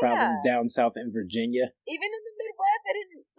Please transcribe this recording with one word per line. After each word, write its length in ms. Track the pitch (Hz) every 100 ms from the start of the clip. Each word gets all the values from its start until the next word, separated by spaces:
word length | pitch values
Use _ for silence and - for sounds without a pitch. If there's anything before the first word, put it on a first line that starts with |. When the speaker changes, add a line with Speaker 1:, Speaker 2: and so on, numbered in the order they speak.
Speaker 1:
problem 400 | 123 120 233 -
Speaker 2:
Yeah. 0 |
Speaker 1:
down 240 | 127 120 117
south 320 | - 117 -
in 160 | 117 110
Virginia. 560 | 92 113 117 123 127 _ -
Speaker 2:
Even 220 | 302 403
in 100 | 440 440
the 80 | 427
Midwest, 480 | 440 427 392 427
I 100 | - 415
didn't, 240 | 381 311 -